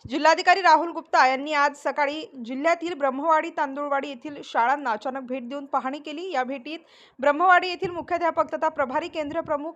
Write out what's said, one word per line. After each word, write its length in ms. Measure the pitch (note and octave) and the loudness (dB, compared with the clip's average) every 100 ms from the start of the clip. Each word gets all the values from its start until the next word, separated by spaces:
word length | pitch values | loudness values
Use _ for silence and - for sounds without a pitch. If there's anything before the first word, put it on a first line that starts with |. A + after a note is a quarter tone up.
| - | -8
जिल्हाधिकारी 560 | C4 D#4 E4 F#4 F#4 | 2 4 4 4 4
राहुल 300 | F4+ D4+ E4+ | 6 6 4
गुप्ता 360 | D#4+ - E4+ C4 | -6 0 4 4
यांनी 260 | C4 D4 | 2 0
आज 220 | D4 C#4+ C#4 | 2 2 0
सकाळी 460 | D4 C4+ C#4+ D#4 - C4+ A3+ | -4 -2 -2 -2 -8 -12 -8
जिल्ह्यातील 480 | C4 D#4 E4+ E4+ | -2 0 0 -2
ब्रह्मवाडी, 560 | D4 C#4 C4 D#4+ D#4 E4 | -2 -2 0 2 2 0
तांदुळवाडी 580 | E4 D4 C4+ D4 C#4 C#4+ | -4 -4 -4 -2 -2 -2
येथील 340 | C4 D4+ C#4+ | -8 -12 -12
शाळांना 480 | - C4+ A#3 C#4+ C#4 | -6 0 2 0 -2
अचानक 300 | G#3+ C4+ C4 | -4 -6 -8
भेट 280 | B3 C4 A#3+ | -6 -8 -8
देऊन 160 | C#4 C#4 | -10 -4
पाहणी 340 | C4+ B3+ D4 | -4 -4 -6
केली. 320 | D4 D4 F#4+ | -10 -10 -6
या 120 | C#4+ | -4
भेटीत 360 | B3+ C4+ D4 E4 _ - - - | -4 -6 -10 -14 _ -20 -20 -2
ब्रह्मवाडी 500 | C#4 C#4+ F#4 F4+ F4+ | 0 4 6 6 4
येथील 220 | F4 F#4+ | -2 -4
मुख्याध्यापक 640 | F4 - E4+ E4 E4 D4+ | -6 -4 -2 0 0 -2
तथा 160 | D#4 D#4+ | -2 -2
प्रभारी 380 | D#4 C4 C#4+ E4+ | -2 -2 -2 -4
केंद्र 340 | E4 D4 D#4+ | -6 -6 -6
प्रमुख 320 | D#4+ D4 D4+ | -4 -4 -6